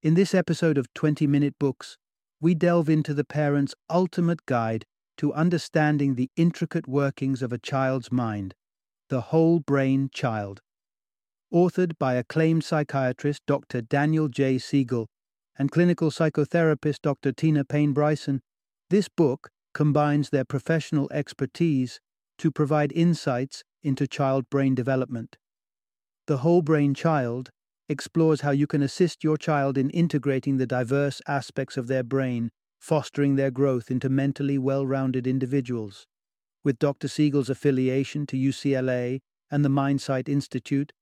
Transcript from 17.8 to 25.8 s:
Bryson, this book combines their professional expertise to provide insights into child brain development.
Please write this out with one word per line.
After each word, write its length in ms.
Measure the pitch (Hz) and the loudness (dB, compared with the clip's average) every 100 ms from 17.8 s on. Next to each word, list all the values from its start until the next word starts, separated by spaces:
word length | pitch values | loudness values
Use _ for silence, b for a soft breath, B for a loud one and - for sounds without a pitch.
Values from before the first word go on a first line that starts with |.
| 147 | 0
Bryson, 480 | 139 147 156 - 139 _ _ _ _ _ | 2 0 0 -2 -6 _ _ _ _ _
this 200 | 196 196 | 0 0
book 400 | - 156 127 - _ _ | 2 2 2 -8 _ _
combines 560 | - 151 147 147 147 139 | -2 2 2 2 2 0
their 160 | 143 131 | -2 -2
professional 640 | 135 - 165 - 151 139 | -6 -2 -2 0 -4 -2
expertise 880 | 151 139 - 135 - 170 139 123 - _ _ _ _ | -6 -8 -6 -8 -2 0 0 -2 -8 _ _ _ _
to 140 | 160 | -4
provide 420 | - 147 151 147 | 0 0 2 0
insights 720 | 165 170 165 - 123 135 - - _ | 2 2 2 0 -2 -4 -8 -20 _
into 240 | 151 135 139 | -4 -2 -2
child 420 | - 139 135 127 | -2 0 0 0
brain 240 | 139 135 127 | 0 0 0
development. 600 | 123 131 131 123 113 - _ _ _ _ | 0 -2 -2 -6 -10 -16 _ _ _ _